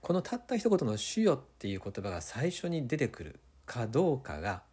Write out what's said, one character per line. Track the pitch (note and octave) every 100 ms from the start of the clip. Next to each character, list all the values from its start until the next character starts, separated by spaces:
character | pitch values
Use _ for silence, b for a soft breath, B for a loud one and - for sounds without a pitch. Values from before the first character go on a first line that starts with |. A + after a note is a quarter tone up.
こ | -
の | F3+
た | - B3
っ | -
た | A#3+
一 | A3+
言 | F#3+ B2
の | G#2+
「主 | - -
よ」 | G#3+ C#3
っ | - _
て | G2+
い | F#2+
う |
言 | G2+ G2
葉 | G2
が | F2
最 | - A2+ D#3+
初 | F3 F3
に | E3 B2+
出 | D3+
て | B2
く | -
る | - - - - -
か | B2 A2+
ど | B2+ F3+
う | C3
か | - D2+
が | C3 C3 -